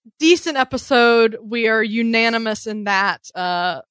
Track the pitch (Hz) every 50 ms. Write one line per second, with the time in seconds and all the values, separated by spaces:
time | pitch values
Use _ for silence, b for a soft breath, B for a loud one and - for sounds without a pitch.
0 | _ 226 _ - 302 330 359 330 - 339 294 269 254 - 269 240 - - 277 240
1 | 233 233 233 233 226 226 220 - 226 208 233 233 226 220 220 220 226 220 214 233
2 | 233 226 226 226 226 226 226 226 226 220 208 - - 220 214 214 202 202 196 190
3 | 202 196 170 - - - - 185 180 180 180 175 175 180 165 131 - _